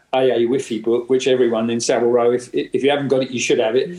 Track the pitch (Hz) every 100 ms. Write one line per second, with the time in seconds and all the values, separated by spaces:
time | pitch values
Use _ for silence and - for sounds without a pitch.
0 | _ 131 131 117 117 131 - 110 113 120
1 | 117 131 131 127 120 113 117 117 117 123
2 | 120 123 120 123 - 143 143 127 135 143
3 | 139 131 127 123 - 131 113 123 170